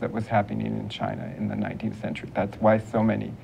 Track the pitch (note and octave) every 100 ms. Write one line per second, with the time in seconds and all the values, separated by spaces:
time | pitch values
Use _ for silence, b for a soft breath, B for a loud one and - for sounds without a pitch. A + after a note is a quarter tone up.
0 | A2+ A2+ A2 A2 G2+ A1 A1 G#1+ G#2 -
1 | - G#1 - - G#2 G#2 G2+ G2+ A2 G2+
2 | A2 A2 A2+ - G2+ - A2 A2 - A2+
3 | A2 G#2 G#2 -